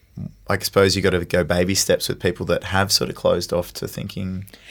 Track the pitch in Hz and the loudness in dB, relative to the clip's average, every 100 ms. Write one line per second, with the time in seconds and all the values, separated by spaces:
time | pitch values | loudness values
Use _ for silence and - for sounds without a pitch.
0 | _ - - - - 98 - 98 98 95 | _ -14 -14 -12 -4 -2 0 4 4 4
1 | 92 90 85 92 82 87 92 92 - 90 | 2 2 0 0 2 2 2 2 2 0
2 | - - 92 - 87 85 - 95 98 - | 0 -2 -2 -2 -2 -2 0 0 2 0
3 | - - 87 87 - 87 - - - - | -2 -2 0 0 0 -2 -4 -8 -8 -8
4 | 101 - 95 92 98 - - | -10 -8 -6 -8 -10 -18 -20